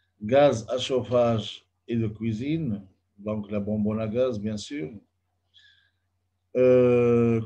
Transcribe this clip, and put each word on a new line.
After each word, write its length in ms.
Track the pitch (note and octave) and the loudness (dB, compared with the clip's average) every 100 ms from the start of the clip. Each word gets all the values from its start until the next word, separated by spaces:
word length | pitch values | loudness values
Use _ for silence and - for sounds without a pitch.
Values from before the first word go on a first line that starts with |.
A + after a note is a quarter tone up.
| _ _ | _ _
gaz 440 | G#2+ C3+ C#3+ A2+ A2+ | 0 4 4 2 -4
à 80 | B2+ | -6
chauffage 920 | - B2+ G2+ B2 A#2 A2 G#2+ - _ _ - | -2 -4 0 2 2 0 -4 -14 _ _ -6
et 80 | A#2 | -4
de 100 | G#2+ | -4
cuisine, 800 | G#2+ A2+ G#2+ C#3 E3 C#3 G2+ - _ _ G2+ | -4 -6 -6 -4 -4 -4 -6 -10 _ _ _
donc 340 | G#2 G#2+ G#2 | -8 -8 -6
la 80 | G#2 | -6
bonbonne 400 | G2+ G#2+ G#2 A2 | -4 -2 -2 -2
à 80 | A2 | -4
gaz, 320 | A#2 B2+ G#2+ | -2 -2 -2
bien 160 | G#2+ G#2 | -6 -8
sûr, 340 | - D3 D#3 G#2 - _ _ _ _ _ _ _ _ _ _ _ _ _ _ B2 | -10 -10 -10 -14 -20 _ _ _ _ _ _ _ _ _ _ _ _ _ _ 2
euh, 840 | B2+ B2+ B2 B2 A#2+ A#2+ A#2 A2+ | 6 6 6 4 4 4 4 2